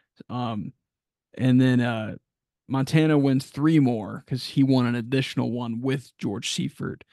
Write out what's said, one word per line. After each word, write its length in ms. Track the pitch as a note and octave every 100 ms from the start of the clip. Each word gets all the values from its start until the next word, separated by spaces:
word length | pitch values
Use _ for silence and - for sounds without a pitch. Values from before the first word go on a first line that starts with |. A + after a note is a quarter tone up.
| _ - -
Um, 460 | A#2+ A#2+ G#2+ E2+ - _ _ _ _ _ -
and 240 | B2+ B2+
then, 200 | B2+ B2
uh, 340 | A#2+ A#2 G#2 - _ _ _ _ -
Montana 480 | C3+ C3 D#3+ D#3 D3+
wins 300 | C#3 C3 -
three 300 | - D#3 D#3+
more 440 | C3 A#2 G2 A2 -
'cause 200 | B2+ -
he 180 | -
won 220 | C3+ C3 A#2+
an 100 | A#2+
additional 560 | A#2 C3 C3+ - B2
one 300 | A#2+ A#2+ A2+
with 340 | C3 C3+ - -
George 320 | A#2 G2+ -
Seifert, 500 | - D3 - - - -